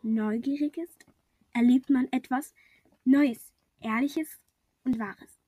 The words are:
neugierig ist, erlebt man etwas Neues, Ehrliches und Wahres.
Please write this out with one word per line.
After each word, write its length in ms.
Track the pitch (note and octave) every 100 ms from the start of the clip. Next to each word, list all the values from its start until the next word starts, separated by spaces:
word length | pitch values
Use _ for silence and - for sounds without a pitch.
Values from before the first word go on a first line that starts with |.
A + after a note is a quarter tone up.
neugierig 720 | A3+ A3 G#3 A3+ C4+ C#4+ D4 -
ist, 280 | F4 _ - _ _ _ _
erlebt 380 | A#3+ A#3+ B3+ -
man 160 | C4 B3+
etwas 420 | B3+ - B3+ D4+ _ _ _ _ _
Neues, 480 | - C#4 D4 A#3 - _ _ _
Ehrliches 580 | A3+ A3 C#4 D#4+ D#4 - _ _ _ _
und 140 | C4 A3+
Wahres. 420 | G#3 - - _